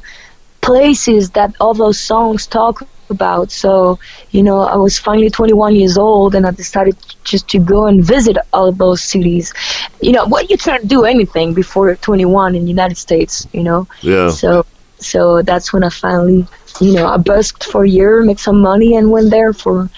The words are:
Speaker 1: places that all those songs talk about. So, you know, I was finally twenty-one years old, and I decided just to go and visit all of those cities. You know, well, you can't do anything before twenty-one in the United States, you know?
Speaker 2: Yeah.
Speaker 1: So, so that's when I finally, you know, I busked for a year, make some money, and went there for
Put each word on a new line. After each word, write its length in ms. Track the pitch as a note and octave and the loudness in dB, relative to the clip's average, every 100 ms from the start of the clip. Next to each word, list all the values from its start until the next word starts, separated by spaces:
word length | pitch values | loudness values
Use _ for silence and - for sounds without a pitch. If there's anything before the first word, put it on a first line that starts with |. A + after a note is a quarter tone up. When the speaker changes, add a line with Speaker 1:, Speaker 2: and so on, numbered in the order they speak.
| - - - - - _ | -6 -20 -20 -20 -20 _
Speaker 1:
places 680 | - B3+ C#4+ C#4 - G#3+ F#3+ | 0 2 4 2 2 0 0
that 240 | G#3 G#3 - | -2 -2 0
all 140 | G#3+ | -2
those 260 | G#3+ G#3+ G#3 | 0 0 -2
songs 480 | - A3 A3+ G#3+ - | -2 -2 0 -4 -4
talk 400 | A3+ A3+ - - - - | -2 -2 -4 -12 -18 -10
about. 420 | G3 F#3 F3+ F3+ | -6 -2 -2 -4
So, 480 | - G3 F#3+ F3+ F3+ - - - | -4 0 2 2 -2 -8 -20 -6
you 120 | G3 | 0
know, 180 | G3+ G3 | 2 2
I 160 | G3 G3+ | 0 0
was 220 | G3 - | 0 0
finally 320 | - G#3+ G#3+ | -2 0 0
twenty-one 440 | - A3+ G#3+ G#3+ | 0 2 2 2
years 220 | G#3 F#3+ F3+ | 2 2 2
old, 380 | G#3 G#3+ G3 | 2 2 2
and 120 | G3 F#3 | 2 -2
I 40 | |
decided 460 | F#3 F3+ G3+ G3 F#3 - - | -4 -6 -2 -2 -2 -6 -18
just 240 | - G3+ - | -6 -6 -2
to 100 | G3+ | -2
go 280 | E3+ G3+ G#3+ | 0 2 2
and 180 | G3 | 2
visit 320 | E3+ C4+ A3+ F#3 - | 4 2 2 0 -2
all 160 | - F#3 | 0 0
of 80 | F#3 | 0
those 260 | F#3 F3+ | 0 0
cities. 520 | - G3 F3 F3 E3 - - - - - | -2 -2 -2 -2 -4 -10 -10 -10 -12 -6
You 100 | - | 0
know, 140 | B3 G#3 | 0 0
well, 180 | A#3+ | -2
you 140 | F4+ G4 | 0 -2
can't 280 | - C4 G#3+ | -2 -4 0
do 180 | C4+ | 2
anything 500 | A3 B3+ F#3+ E3 E3 | 2 2 0 -2 -2
before 400 | E3 F#3 - G3 F3+ | -2 -4 0 0 0
twenty-one 580 | - G3+ F#3 F#3+ F#3 | -2 0 2 2 0
in 100 | F3+ | -2
the 40 | F3 | -2
United 300 | F3+ F#3 F3 | -2 -2 -4
States, 500 | - E3 E3 - - | -4 -2 -2 -8 -10
you 100 | - | -6
know? 260 | E3+ E3+ F#3 - | -2 -2 -4 -8
Speaker 2:
Yeah. 260 | - F#2+ F2+ | -2 0 0
Speaker 1:
So, 380 | D#2 F3+ F3 E3+ _ _ - | 0 0 0 -2 _ _ -20
so 420 | - F#3 F3 E3+ | -6 0 2 2
that's 320 | F3+ F3+ - | 0 -2 -2
when 100 | F#3+ | -2
I 60 | F3+ | -2
finally, 580 | - F#3 F3+ F3+ F#3 F3+ - - - | -4 -4 0 2 0 -2 -8 -16 -2
you 140 | F#3+ | 2
know, 140 | F#3 E3+ | 2 0
I 100 | G3 | 0
busked 480 | F3 G3+ G#3 - | 0 0 0 -6
for 200 | - G#3+ | -6 0
a 40 | G3 | 2
year, 340 | F#3 G3 A3+ | 2 4 4
make 160 | A3 G3+ | 2 0
some 220 | - G3+ | 0 2
money, 360 | G3 G3 A3+ A#3 | 2 2 2 2
and 140 | G#3+ | 2
went 200 | A3 A3 | 2 2
there 240 | A3 A3 | 2 0
for 340 | G#3 - F#3 F#3 | -2 -4 -4 -4